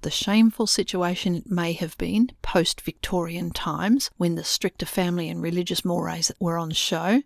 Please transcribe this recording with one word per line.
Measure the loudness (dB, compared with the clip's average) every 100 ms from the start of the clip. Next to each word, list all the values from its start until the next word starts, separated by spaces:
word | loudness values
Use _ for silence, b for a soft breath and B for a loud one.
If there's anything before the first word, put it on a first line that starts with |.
the | -4
shameful | -2 2 6 6 4 0
situation | 0 0 0 0 0 0 -2
it | -2
may | -2 0
have | -2 -4 -4
been | -2 2 2 0
post-Victorian | 0 2 2 -2 -8 -8 -4 -4 -2 -4 -6
times | -4 -4 -2 2 2 2 -2
when | 0
the | 0
stricter | -2 -2 -2 -4 -4
family | 0 0 0 -4
and | -4
religious | -2 -2 -2 -2 0
mores | -2 -2 -4 -4 -2
were | -2 -2
on | -2
show, | -2 -2 0 2 2